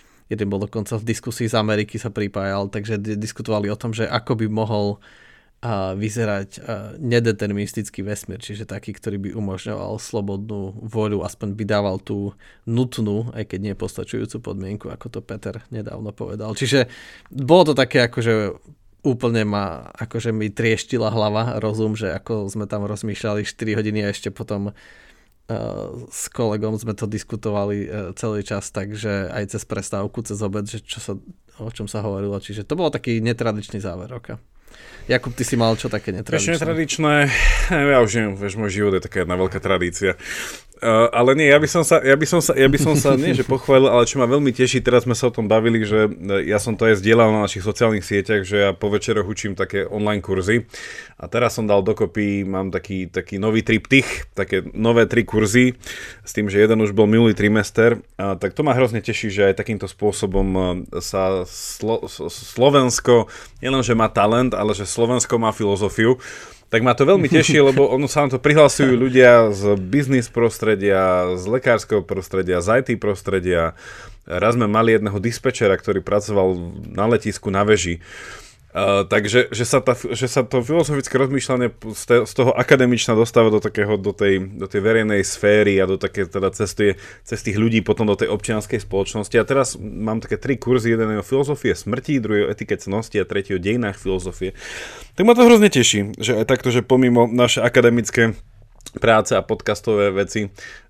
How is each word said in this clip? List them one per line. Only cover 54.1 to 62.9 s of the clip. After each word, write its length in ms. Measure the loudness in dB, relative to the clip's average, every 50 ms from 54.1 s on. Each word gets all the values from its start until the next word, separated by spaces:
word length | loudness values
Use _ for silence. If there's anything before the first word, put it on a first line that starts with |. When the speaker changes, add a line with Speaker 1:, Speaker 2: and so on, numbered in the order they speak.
| -4 -10 -12 -10 _
Speaker 2:
také 320 | -8 -4 -2 -4 -4 -4 -6 -6
nové 320 | -2 0 2 4 4 4 4
tri 160 | 2 0 0
kurzy, 560 | 0 0 0 0 2 4 4 4 2 0 -4 -12 -16 -16 -14 -16 -18 -20 -18
s 160 | -18 -8 -6
tým, 160 | -4 -4 0
že 80 | 4 4
jeden 240 | 4 6 4 2 2
už 80 | 2
bol 160 | 4 4 4 6
minulý 240 | 6 6 6 4
trimester. 720 | 4 2 2 2 2 2 0 0 2 4 4 4 4 0 -4 -12 _ -6
A 160 | -6 -4 -4
tak 160 | -4 -4 -4
to 80 | -2 -2
ma 160 | 0 0 2
hrozne 240 | 2 2 0 0 -4
teší, 320 | -4 -6 -6 -4 -6 -4
že 160 | 0 2 4 4
aj 80 | 2
takýmto 320 | 2 -2 -6 -6 -6 -8 -10
spôsobom, 600 | -6 -2 -2 -2 0 -2 -4 -2 0 0 0 0 0 0 0 -2 -2 -6 -8 -10
eh, 80 | -10 -10
sa 480 | -8 -4 -2 -2 0 0 0 -2 -4 -8
Slo-, 560 | -12 -14 -14 -14 -10 -6 -4 -4 -2 -4 -4
S-, 240 | -10 -12 -12 -12 -12 -12 -14 -16 -10
Slovensko, 800 | 0 2 4 6 6 6 4 4